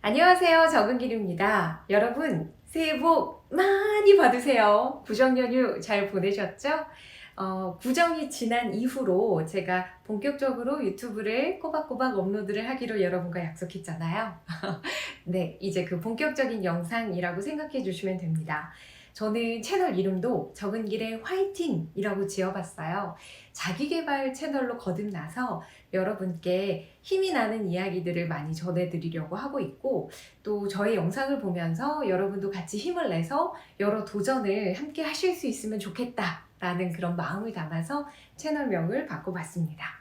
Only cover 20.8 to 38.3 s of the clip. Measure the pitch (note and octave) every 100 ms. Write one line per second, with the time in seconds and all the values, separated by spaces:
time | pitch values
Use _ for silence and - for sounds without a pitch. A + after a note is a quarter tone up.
20.8 | G#3+ G#3 A3+ A3+ - F#4+ G4 - E4+ F3+
21.8 | - - G3+ G3 G3 - F#3 F#3+ E3 -
22.8 | D#3+ F#3 F#3+ E3 - - - - E3+ F3
23.8 | D4 E4 D#4 C#4 C4+ C4 D4+ C#4 B3+ A#3+
24.8 | - F3 G#3 F3+ D#3 B3 B3 D#3+ - -
25.8 | - F#3+ F#3+ G#3 F#3 E3 F3 F3+ G3 E3
26.8 | - - - F#4+ F#4+ D4+ A3 A3 G3 F3
27.8 | G3 F3+ E3+ F3 E3+ D3 D3 D#3+ F3 E3+
28.8 | F3 E3+ E3 E3 - G3 C4 C#4 E3 -
29.8 | C4+ A3 - - - _ - G#3 G3+ F#3+
30.8 | G#3 A3 E3+ C4+ C4+ C4+ G3+ F3 E3 E3
31.8 | C#4 D4+ B3 F#3 G3 G3 G3 F#3+ E3 G#3
32.8 | D#4 F4 D#4 E3 E3 C#4 F4 - - _
33.8 | G3+ G#3+ G3+ G3+ A3+ C4 G3+ G3+ G3+ -
34.8 | D4 - D4+ D#4 F#4 E4+ C4 A3 G#3+ G#3+
35.8 | G3+ E3 B3 A#3 F#3 E3 - _ F3+ F3+
36.8 | F3+ E3 F3 F3 E3 F#3 A3+ G3 D#3 E3
37.8 | E3 C#4 F#3 - -